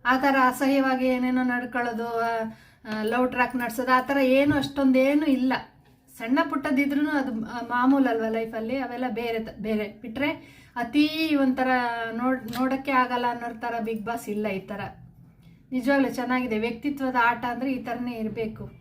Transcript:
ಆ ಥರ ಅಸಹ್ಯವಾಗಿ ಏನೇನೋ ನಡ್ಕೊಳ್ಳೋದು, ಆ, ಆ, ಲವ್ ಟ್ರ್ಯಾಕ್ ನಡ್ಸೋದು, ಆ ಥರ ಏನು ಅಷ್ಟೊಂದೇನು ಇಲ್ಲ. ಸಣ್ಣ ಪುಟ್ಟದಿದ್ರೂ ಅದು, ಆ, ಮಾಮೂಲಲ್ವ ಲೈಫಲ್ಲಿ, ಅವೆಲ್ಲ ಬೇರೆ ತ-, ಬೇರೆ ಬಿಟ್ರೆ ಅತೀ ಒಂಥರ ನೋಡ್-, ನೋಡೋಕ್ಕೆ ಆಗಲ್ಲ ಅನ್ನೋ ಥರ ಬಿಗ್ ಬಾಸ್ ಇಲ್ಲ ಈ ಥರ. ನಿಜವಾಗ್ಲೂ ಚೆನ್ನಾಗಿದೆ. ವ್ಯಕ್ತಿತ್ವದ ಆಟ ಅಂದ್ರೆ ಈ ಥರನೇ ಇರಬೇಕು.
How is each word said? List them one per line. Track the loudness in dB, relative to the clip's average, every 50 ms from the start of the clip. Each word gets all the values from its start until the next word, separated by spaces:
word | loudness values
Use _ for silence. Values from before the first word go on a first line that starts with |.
| _
ಆ | 2 2
ಥರ | 4 4 4 4 6 4
ಅಸಹ್ಯವಾಗಿ | 4 2 2 2 4 4 4 4 2 2 2 2
ಏನೇನೋ | 2 2 2 2 0 2 2 2
ನಡ್ಕೊಳ್ಳೋದು, | 0 0 -2 -4 -4 -4 -2 -2 -2 -4 -4 -6
ಆ, | -4 -2 -2 -2 0 -2 -2 -4 -6 -8 -14 -20 -20 _ _ -10
ಆ, | -8 -6 -4 -4
ಲವ್ | -2 0 0 0 0
ಟ್ರ್ಯಾಕ್ | 0 0 -2 0 0
ನಡ್ಸೋದು, | -4 -4 -4 -4 -4 2 4
ಆ | 4 4
ಥರ | 4 2 2
ಏನು | 2 4 6 6 6 6 4 4
ಅಷ್ಟೊಂದೇನು | 2 0 -2 -2 2 4 4 6 6 4 4 4 4 4
ಇಲ್ಲ. | 4 2 2 2 0 0 -2 -4 -10 _ _ _ _ _ _ _ _ -14
ಸಣ್ಣ | -10 -2 0 2 2 2 2
ಪುಟ್ಟದಿದ್ರೂ | -2 -2 0 0 2 2 2 2 2 0 0 0
ಅದು, | 0 0 -2 -2 -4 -6 -6
ಆ, | -6 -8 -8
ಮಾಮೂಲಲ್ವ | -6 -2 0 2 4 4 4 4 4 2 2 0 0 0
ಲೈಫಲ್ಲಿ, | -2 -2 -4 -4 -6 -6 -4 -4 -4
ಅವೆಲ್ಲ | -4 -4 -6 -6 -4 -4 -4
ಬೇರೆ | -4 -4 -4 -4 -4 -4
ತ-, | -6 -8 -10 -8
ಬೇರೆ | -4 -2 -2 -2 -2 -4 -8 -14
ಬಿಟ್ರೆ | -14 -12 -4 -2 -2 -2 -2 -6 -12 -20 -20 -20 -20 -12 _
ಅತೀ | -6 -6 0 4 4 4 4 2 -2 0 2 2
ಒಂಥರ | 4 4 2 2 2 2 2 2 2 0 -2 -2 -4 -6 -6
ನೋಡ್-, | -4 -2 0 0 0 -2 -4 -8 -4 -2
ನೋಡೋಕ್ಕೆ | -2 -2 -2 -2 -2 2
ಆಗಲ್ಲ | 2 2 2 2 0 0 0 -2
ಅನ್ನೋ | -2 -2 -6 -10 -8 -6
ಥರ | -6 -4 -4 -4 -4
ಬಿಗ್ | -4 -4 -6 -4
ಬಾಸ್ | -6 -6 -6 -6 -6
ಇಲ್ಲ | -4 -4 -2
ಈ | -2 -4 -6
ಥರ. | -6 -8 -10 -8 -8 -10 -12 -16 -20 -20 -20 -20 -20 -20 -20 _ -20 -20 -20 _ _ _
ನಿಜವಾಗ್ಲೂ | -6 -2 2 2 2 4 2 0
ಚೆನ್ನಾಗಿದೆ. | -2 -4 -2 -2 -2 -2 0 -2 -2 -2
ವ್ಯಕ್ತಿತ್ವದ | -2 -2 -6 -4 -4 -4 -4 -2 -4 -2 0 2 2
ಆಟ | 2 2 0 -4
ಅಂದ್ರೆ | -6 -4 -4 -4 -4
ಈ | -4 -4 -4
ಥರನೇ | -6 -6 -6 -6 -6
ಇರಬೇಕು. | -6 -6 -6 -6 -4 -6 -6 -6 -6 -10 -14 -14 -16 -20